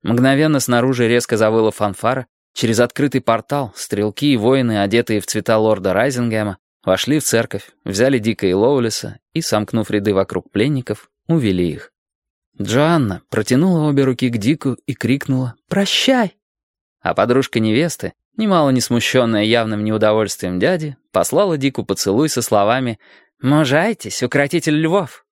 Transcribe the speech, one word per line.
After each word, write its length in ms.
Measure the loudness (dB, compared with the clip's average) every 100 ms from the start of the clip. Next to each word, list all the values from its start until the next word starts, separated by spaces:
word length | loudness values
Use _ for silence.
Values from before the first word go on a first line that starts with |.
Мгновенно 580 | 0 2 2 2 2 0
снаружи 480 | 2 2 2 0 2
резко 280 | 2 0 0
завыла 360 | 2 4 2
фанфара. 540 | 0 -4 -2 -2 -2 -8 _ _ -4
Через 220 | 0 2
открытый 400 | 0 0 -2 0
портал 520 | 0 -2 -2 -6 -6 -10
стрелки 560 | -8 -4 -4 -2 0
и 40 | 2
воины, 460 | 2 2 2 0
одетые 380 | 2 0 0 -4
в 60 | -2
цвета 320 | -6 0 2
лорда 340 | 2 0 0
Райзингема, 680 | 0 0 -2 -2 -2 -4 -8 _ _
вошли 360 | -2 0 0 -2
в 40 |
церковь, 460 | 0 -2 -2 -8 -12 _
взяли 340 | -8 0 2 2
Дика 300 | -2 -2 0
и 40 |
Лоулиса 680 | 2 2 2 -2 -4 -10 -14 _
и, 80 | -8
сомкнув 520 | -2 -2 -2 -4 -2
ряды 200 | -2 0
вокруг 380 | 0 0 -4 -4
пленников, 580 | -2 0 -2 -4 -10 _ _ -2
увели 420 | 0 2 0 -2
их. 220 | -4 -16 _ _ _ _ _ _ -12
Джоанна 640 | -2 0 2 2 0 -4 _
протянула 580 | -4 0 2 2 2 2
обе 140 | 2
руки 260 | 0 0 -2
к 100 | 0
Дику 380 | -2 -2 -4 -6 -8
и 80 |
крикнула: 600 | -6 -2 -2 -2 -4 -4 -8 _
«Прощай!» 680 | -2 0 0 2 2 0 _ _ _ _ _ _ _
А 140 | -4
подружка 460 | 0 2 2 2 -2
невесты, 540 | 0 0 0 -4 -12 _ _ -4
немало 340 | 0 2 2
не 100 | 0
смущенная 640 | 0 -2 2 2 2 0
явным 400 | 2 2 0 -4
неудовольствием 720 | -2 2 2 2 0 -4 -6 -2
дяди, 380 | 0 0 -6 -12 _
послала 440 | -2 0 0 0 0
Дику 280 | -2 -4
поцелуй 440 | -6 -4 0 0 0
со 140 | -2
словами: 560 | 0 2 2 0 -2 -8 _ -20 _ _
«Мужайтесь, 840 | 0 2 2 2 0 -4 -8 -6
укротитель 560 | -2 0 0 0 0 0
львов!» 440 | 0 0 -2 -12 _